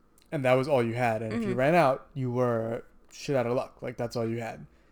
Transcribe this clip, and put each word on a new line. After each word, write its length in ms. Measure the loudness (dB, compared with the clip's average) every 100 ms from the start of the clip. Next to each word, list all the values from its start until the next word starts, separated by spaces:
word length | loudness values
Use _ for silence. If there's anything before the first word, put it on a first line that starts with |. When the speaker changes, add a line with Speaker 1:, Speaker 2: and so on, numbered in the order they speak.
| _ _ -8
Speaker 1:
and 120 | -2
that 100 | 2 4
was 120 | 4
all 160 | 2
you 100 | 2 0
had. 260 | 0 0
And 100 | -4
if 100 | -4
you 80 | -2
Speaker 2:
Mm-hmm. 80 | 0
Speaker 1:
ran 160 | 4 4
out, 320 | 4 2 -4
you 180 | -6 -4
were 520 | 0 2 0 -2 -6 -10 -20 _
shit 220 | -12 -2 0
out 80 | 0
of 80 |
luck. 240 | -2 -4 -10
Like, 140 | -12 -6
that's 220 | -6 -2
all 100 | -2
you 140 | -4
had. 240 | -6 -12 -18 _ _